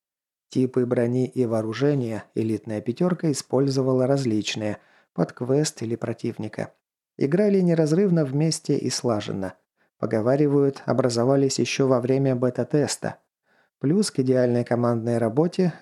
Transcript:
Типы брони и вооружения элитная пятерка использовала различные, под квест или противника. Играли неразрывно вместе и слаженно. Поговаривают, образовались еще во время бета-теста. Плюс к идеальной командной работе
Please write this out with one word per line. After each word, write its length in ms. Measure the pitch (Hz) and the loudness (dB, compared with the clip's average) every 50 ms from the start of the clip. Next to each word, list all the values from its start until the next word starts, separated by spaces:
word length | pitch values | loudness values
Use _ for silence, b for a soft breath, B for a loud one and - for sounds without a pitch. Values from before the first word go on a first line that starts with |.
| _ _ _ _ _ _ _ _ _ _ | _ _ _ _ _ _ _ _ _ _
Типы 360 | - 127 127 127 - 127 123 | -2 -2 -2 0 0 0 0
брони 400 | 123 127 123 117 120 123 127 127 | 0 0 0 0 2 0 0 0
и 180 | 123 - 127 123 | 0 0 -2 0
вооружения 800 | 110 113 110 110 110 110 117 139 147 147 139 120 113 110 101 - _ - | 0 0 -2 -2 -4 -2 0 0 2 2 0 -2 -4 -6 -8 -10 _ -4
элитная 480 | 117 110 110 110 101 - 113 107 104 | -4 -2 -2 -2 -4 -4 -6 -6 -6
пятерка 500 | - 120 117 - 175 180 180 165 - 160 | -4 -4 -2 0 0 0 0 0 -2 -2
использовала 760 | 135 - - _ - 127 139 139 131 139 127 131 131 127 127 | -2 -4 -4 _ 0 2 2 2 0 0 0 2 2 2 2
различные, 720 | 127 139 139 135 117 107 107 101 - - 110 107 104 98 - b b b b b b b | 2 0 0 0 0 0 -2 -2 -4 -6 -4 -4 -6 -6 -8 b b b b b b b
под 200 | - 170 - - | -4 -4 -4 -4
квест 500 | - 123 120 135 147 156 - - - 120 | -6 -2 0 0 2 0 0 -4 -6 -6
или 120 | 113 117 | -6 -4
противника. 800 | - - 117 113 - - 117 - - 107 104 - - 110 - - _ _ _ _ _ _ _ _ | -4 -4 -6 -6 -4 -6 -6 -6 -6 -8 -8 -8 -8 -10 -10 -12 _ _ _ _ _ _ _ _
Играли 420 | - 143 135 165 185 214 208 196 190 | -4 -2 0 2 2 2 4 4 4
неразрывно 640 | 180 175 165 160 160 147 156 180 208 190 170 165 151 | 4 4 4 2 2 2 2 2 2 4 2 2 0
вместе 520 | 131 131 143 156 160 156 - - - 147 | 0 0 0 0 0 -2 -2 -2 -2 -2
и 120 | - - 127 | 0 -2 -2
слаженно. 640 | - - - 120 110 104 104 110 107 98 95 92 - _ _ _ _ _ _ _ _ _ | -4 -2 -2 -2 -2 -2 -2 -4 -6 -6 -6 -8 -10 _ _ _ _ _ _ _ _ _
Поговаривают, 800 | - 110 110 110 107 123 135 143 151 143 143 143 139 139 135 - - | -8 -4 -2 0 2 2 2 2 2 2 2 2 2 0 -2 -2 -4
образовались 720 | - 127 123 127 127 117 117 117 131 139 139 139 131 - - | -2 0 0 0 0 0 0 2 2 4 4 2 2 0 0
еще 280 | 123 - - - 139 | -2 -2 0 0 2
во 120 | 131 131 120 | 2 2 2
время 360 | 120 123 131 139 139 135 127 | 2 0 0 2 2 0 0
бета-теста. 800 | 120 127 123 123 - 120 - - 151 135 - - - - - - - _ _ _ _ _ _ _ _ _ _ _ _ | 0 0 -2 -2 -2 -4 0 0 0 0 0 -4 -6 -6 -8 -8 -10 _ _ _ _ _ _ _ _ _ _ _ _
Плюс 300 | - 135 165 208 202 - | -2 0 0 0 0 0
к 100 | - - | -2 0
идеальной 440 | 127 127 127 127 123 123 120 120 120 | 0 2 2 2 2 2 2 0 0
командной 560 | - 120 117 120 120 120 113 110 120 120 117 | 0 0 0 0 0 0 0 -2 -2 0 0
работе 540 | 117 110 110 143 165 175 - - 185 175 - - | 0 0 2 0 0 0 0 0 0 0 -2 -4